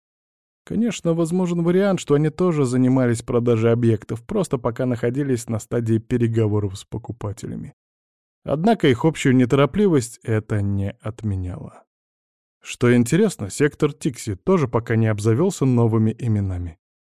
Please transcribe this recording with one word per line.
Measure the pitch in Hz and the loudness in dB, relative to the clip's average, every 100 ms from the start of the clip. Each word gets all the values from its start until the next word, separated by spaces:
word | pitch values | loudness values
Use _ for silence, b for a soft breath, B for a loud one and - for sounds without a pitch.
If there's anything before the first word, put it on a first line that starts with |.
| _ _ _ _ _ _ | _ _ _ _ _ _
Конечно, | - - 233 - 170 | -8 -2 -2 -2 -2
возможен | 165 165 180 180 175 | 0 0 0 0 0
вариант, | 170 175 202 185 | 0 2 2 0
что | - | 2
они | 147 156 | 2 2
тоже | 151 185 156 | 0 0 2
занимались | 131 127 127 131 127 117 | 0 2 2 4 2 0
продажей | - 123 120 117 113 | -2 0 2 2 2
объектов, | 117 117 110 - 110 | 2 2 0 -4 -10
просто | - 208 180 135 | -4 -4 -2 -2
пока | 123 117 131 | -4 -4 -4
находились | 120 120 127 143 123 - | -2 -2 -2 -2 -2 -2
на | 113 | -6
стадии | - 123 113 113 | -4 -4 0 0
переговоров | 110 123 117 113 110 104 101 98 | 0 0 0 2 2 0 -2 -8
с | |
покупателями. | - 113 - 113 107 98 92 - - - _ _ _ _ _ _ | -12 -12 -12 -10 -10 -10 -10 -10 -12 -16 _ _ _ _ _ _
Однако | - 143 185 220 156 | -6 -2 2 2 2
их | - | 2
общую | 160 147 147 | 2 0 2
неторопливость | 127 123 139 143 185 208 156 117 - | 4 4 2 2 2 2 2 0 -8
это | - 110 107 107 | -4 -2 -2 -2
не | 101 101 98 - | -2 -2 -4 -6
отменяло. | 107 107 110 95 90 - - - _ _ _ _ _ _ _ _ | -12 -8 -4 -4 -6 -10 -14 -20 _ _ _ _ _ _ _ _
Что | - - 123 | -18 0 4
интересно, | 123 117 165 214 - 104 | 4 4 2 2 0 -8
сектор | - 147 - 151 | -2 -2 0 -4
Тикси | 143 165 113 - | -2 -6 -6 -8
тоже | 95 - 190 131 | -6 0 0 2
пока | 117 113 113 | -2 0 0
не | 110 | 0
обзавелся | 107 107 113 185 - | 0 0 2 0 0
новыми | 135 123 117 113 110 110 | 0 2 2 2 0 0
именами. | 123 107 98 92 87 82 _ _ _ | -2 -2 -2 -4 -8 -12 _ _ _